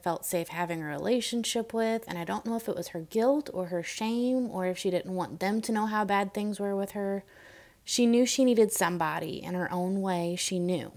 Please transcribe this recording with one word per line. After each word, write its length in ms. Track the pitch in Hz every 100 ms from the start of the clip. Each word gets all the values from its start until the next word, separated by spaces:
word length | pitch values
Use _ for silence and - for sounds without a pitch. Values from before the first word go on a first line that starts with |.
felt 220 | 180 165 -
safe 240 | 175 170
having 320 | 165 175 165
a 60 | 151
relationship 840 | 147 208 247 220 233 220 233 226
with, 300 | 226 226 226 226
and 120 | 170
I 80 | 170
don't 200 | 208 226
know 120 | 226
if 100 | 226
it 80 | 180
was 140 | 175
her 100 | 170
guilt 500 | 160 220 240 294 -
or 140 | 185 175
her 140 | 175
shame 680 | 170 - 220 233 247 254 247
or 160 | 185 185
if 120 | 180
she 120 | 196
didn't 260 | 180 - 185
want 240 | 170 -
them 220 | 190 220
to 100 | 220
know 140 | 220 214
how 180 | 214
bad 300 | 202 202 202
things 260 | 208 208 202
were 160 | 202 196
with 160 | 196
her. 320 | 208 196 196 - - - - - _ -
She 200 | - 240
knew 200 | 233 247
she 180 | -
needed 300 | 254 226 220
somebody 680 | - 170 175 156 160 160 -
in 120 | 170
her 180 | 180 170
own 300 | 180 180 196
way. 340 | 190 175 170 175
She 240 | - 185
knew. 320 | 175 175 -